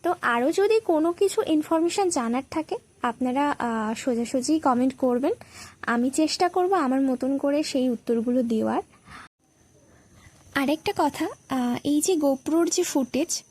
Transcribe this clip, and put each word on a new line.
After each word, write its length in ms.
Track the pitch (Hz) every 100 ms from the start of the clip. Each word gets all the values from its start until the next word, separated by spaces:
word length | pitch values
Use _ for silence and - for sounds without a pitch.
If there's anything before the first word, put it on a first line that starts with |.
তো 120 | 330 349
আরও 300 | 247 240 262
যদি 280 | 339 415 440
কোনো 320 | 440 311 320
কিছু 300 | 349 392 - -
ইনফরমেশন 640 | 311 302 330 339 370 381
জানার 340 | 311 233 247 262
থাকে, 240 | 320 311 - _ _
আপনারা, 540 | 233 226 254 254 285 -
আহ, 340 | 240 226 214
সোজাসুজি 640 | 220 - 233 233 269 254 320
কমেন্ট 360 | 302 247 262 -
করবেন, 360 | 254 247 285 480 - - - -
আমি 280 | - 240 254
চেষ্টা 400 | 262 311 - 359
করব 240 | 370 359
আমার 280 | 381 262 262
মতন 360 | 269 254 262 277
করে 260 | 285 285
সেই 260 | 302 269 254
উত্তরগুলো 540 | 233 - 233 233 247
দেওয়ার। 380 | 240 220 220 247 - - - - - _ _ _ _ _ _ - _ - - _ - 277
আরেকটা 380 | 269 311 - 392
কথা, 300 | 302 - 339 539 _
আহ, 300 | 262 247 240
এই 180 | 285 294
যে 120 | 294
GoPro-র 560 | 349 285 262 - 320 339
যে 140 | 359
ফুটেজ 600 | 349 302 254 254 - - -